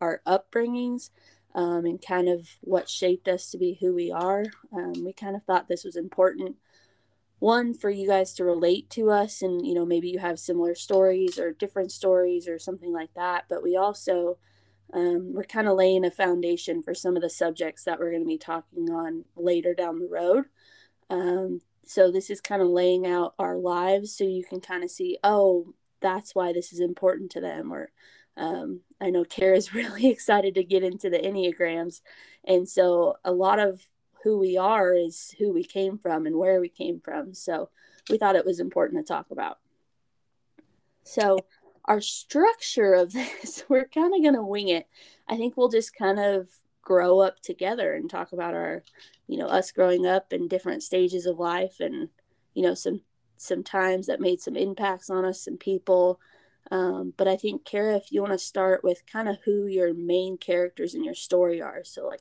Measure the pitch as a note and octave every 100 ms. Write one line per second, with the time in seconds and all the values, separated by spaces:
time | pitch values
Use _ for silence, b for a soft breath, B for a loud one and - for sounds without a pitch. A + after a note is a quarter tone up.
0 | E3+ E3 - F#3+ - A#3 A#3 B3 B3 B3
1 | - b b b b - F3 F3 E3+ F3+
2 | - F3+ F3+ F3 E3+ - - F#3 - -
3 | F3+ F3+ - F3+ - F3+ F3+ F3+ F#3 F3
4 | F3 E3+ F3+ G3 G#3+ - - F3 F3+ F3
5 | F3 - G3+ G3 - F#3 - F3 G3 E3+
6 | F3+ - F#3 - F#3 - _ _ _ _
7 | _ _ _ - G#3 A#3 A#3+ A#3 G#3 G3+
8 | G3 G3 F#3+ - F3+ E3+ F3 F#3+ - -
9 | A3 G#3 G#3 - F#3 F3 F#3 F3 E3+ E3+
10 | F3 F3+ F3+ E3 - F3 E3+ E3+ - F#3+
11 | F#3+ F#3 F#3 F3+ E3+ D#3+ G3 - F#3+ -
12 | G3 F#3 F3+ F3+ F3 E3 - F#3 F3 E3+
13 | D#3+ - F3+ F3 - F3 F3+ F3+ G3 G#3
14 | - F3+ F3 F3+ _ _ _ _ _ -
15 | F3 F3 F#3 F#3 G3+ A3 G#3+ F#3+ F#3 F#3+
16 | F3+ - F#3 F3 F3 F3 - E3 D#3+ F3
17 | F#3 F3+ E3+ - E3+ E3 E3 - - E3
18 | E3+ E3+ E3 D#3+ - E3 - F3+ E3 E3
19 | E3 E3 - - F3 F3 F3 F3 F3 E3
20 | F3 E3+ F3 A3 C#4 b b b b b
21 | - F#3 F3+ F#3 F#3+ F3+ _ _ - -
22 | F#3 F#3 F#3+ G3+ - G3+ F3+ F3 F3+ F#3
23 | F#3 F3 E3+ - F#3 F3+ F3+ F3 F3+ G3
24 | G#3 - G3 F#3 F3+ F#3 - F3+ F3 -
25 | F3+ F3 G3+ G#3 G3 F3+ E3+ - _ _
26 | F#3+ F#3 - G3 F3+ F3 F3 E3+ F3 F3
27 | F#3 E3+ F#3 - F3 D#3+ D#3+ E3+ - _
28 | b b b - D#3+ F3 D#3+ F3+ _ -
29 | G3 F3+ E3+ - F#3+ F#3+ F#3+ G#3 A#3 G#3
30 | B3+ A3+ - G#3 G3 F#3+ F3+ F#3+ F#3 F#3
31 | G3 E3+ G3 G3 F3+ F3 E3+ E3 E3+ -
32 | B B B B - F#3 F#3 - F3+ F3
33 | F3 - - F3+ F#3+ G#3 G3+ F#3+ _ _
34 | _ _ G#3+ G#3+ F#3+ F3+ F#3 A3 F#3 F3+
35 | E3+ - - - G#3 F3 F3+ G3 G3 G#3
36 | F3+ D#3+ D#3 D#3+ F#3 F#3+ F3 - - E3+
37 | - D3+ F#3 F#3 - E3+ - b b b
38 | b G#3+ G#3+ F#3 F3+ E3+ E3+ F3 E3+ E3+
39 | D3+ E3+ - - - - _ _ _ _
40 | _ _ _ _ _ _ _ _ _ _
41 | - - G#3 F#3+ - b b b - G#3+
42 | G#3 - - C#4 G4 A4+ - - G3+ F3+
43 | F3 A3 B3+ - - - - C4 C4 -
44 | F4 F#4+ D4+ C4 G3+ G3+ G3 E3+ - b
45 | b b b A3+ A#3+ A#3+ B3 A3+ A3 -
46 | G3 G3+ G3+ G3 F#3 _ _ _ - F#3
47 | F3+ F#3 F#3+ - - F3+ F#3 A#3 F3+ D3+
48 | F3 F3 F3 F3+ F3 E3+ E3+ E3 - b
49 | b b - - - F#3 F#3+ - F#3 F3+
50 | F3+ F#3+ - F3+ F3 F#3 F3+ D#3 - F#3
51 | F3+ F3+ F3 E3+ F3 F3 F#3 - - D#4+
52 | D#4+ _ _ _ _ - F3+ F#3 F#3+ F#3+
53 | _ _ _ - - F3+ F#3+ G3 F#3 F#3
54 | F#3+ - F3+ F3+ - - G3 G3 G3+ F#3
55 | - F#3 F#3 F#3 - - - F#3+ - F3+
56 | F3+ F3+ b b b b - F#3+ F3+ F#3
57 | F#3 - F#3+ F#3+ G#3 G3+ - G3+ G#3+ G#3
58 | G3+ G3+ G3+ F#3+ - - F#3+ - F#3 F3
59 | - A3 A3 G3+ - G3+ G3+ F#3+ F3 E3+
60 | E3+ F3+ F#3 F#3 - F3 F3+ - E3+ -
61 | D#3+ - - F3+ F3 E3+ D#3 - F3+ -
62 | - -